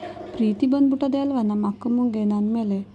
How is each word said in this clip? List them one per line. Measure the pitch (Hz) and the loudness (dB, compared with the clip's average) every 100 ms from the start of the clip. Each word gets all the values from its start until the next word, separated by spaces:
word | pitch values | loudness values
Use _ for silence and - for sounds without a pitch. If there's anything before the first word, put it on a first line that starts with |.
| - - - - | -14 -12 -10 -2
ಪ್ರೀತಿ | 220 202 262 | 0 2 2
ಬಂದ್ಬಿಟ್ಟದೆ | 277 277 269 277 277 | 4 4 2 0 0
ಅಲ್ವಾ | 277 262 | 0 0
ನಮ್ಮ | 214 208 208 | 0 0 -2
ಅಕ್ಕಮ್ಮಂಗೆ | 208 233 240 247 214 208 | -2 -2 0 0 0 0
ನನ್ | 208 208 | 0 0
ಮೇಲೆ? | 233 214 196 196 | -2 -2 -4 -6